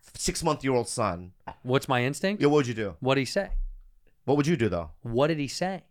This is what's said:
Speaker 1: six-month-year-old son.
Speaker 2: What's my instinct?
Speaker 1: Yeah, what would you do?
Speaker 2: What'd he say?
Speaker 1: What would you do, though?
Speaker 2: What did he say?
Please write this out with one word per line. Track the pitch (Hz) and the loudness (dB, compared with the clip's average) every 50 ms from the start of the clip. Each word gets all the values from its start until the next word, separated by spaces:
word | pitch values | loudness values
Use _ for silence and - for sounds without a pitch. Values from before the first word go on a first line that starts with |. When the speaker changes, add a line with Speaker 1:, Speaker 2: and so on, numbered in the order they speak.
| _ - - | _ -20 -12
Speaker 1:
six-month-year-old | - - - 175 - 160 165 151 131 - 135 131 123 113 - | -6 -4 -4 -2 0 0 0 0 0 0 2 2 2 2 0
son. | - - 113 101 87 87 90 90 - _ _ - - _ | -2 -2 -2 -2 -2 -4 -10 -14 -18 _ _ -16 -16 _
Speaker 2:
What's | _ 127 127 139 - - | _ 0 0 0 2 2
my | 135 123 120 | 2 2 2
instinct? | 123 143 - - 190 202 202 | 0 -2 0 -2 -2 0 4
Speaker 1:
Yeah, | 143 143 | 4 4
what | 147 151 | 6 4
would | 143 120 | 2 2
you | 120 | -2
do? | 104 110 98 90 - | -4 -4 -6 -6 -4
Speaker 2:
What'd | - 127 135 139 | 0 0 2 2
he | 135 | 0
say? | 117 - 196 196 180 - - - - - - - - _ _ _ _ _ _ _ | 0 -2 -2 -2 0 -2 -2 -4 -4 -8 -12 -18 -20 _ _ _ _ _ _ _
Speaker 1:
What | - 135 147 | 0 2 2
would | 147 143 | 4 2
you | 180 143 | 2 2
do, | 113 107 | 2 0
though? | 90 87 85 76 - - | 0 -2 -4 -6 -12 -14
Speaker 2:
What | _ 120 113 117 139 156 | _ -4 0 2 2 2
did | 165 151 | 2 -2
he | 143 131 | -4 -6
say? | - - 175 185 196 175 - _ | -4 -4 -4 -4 -4 -8 -12 _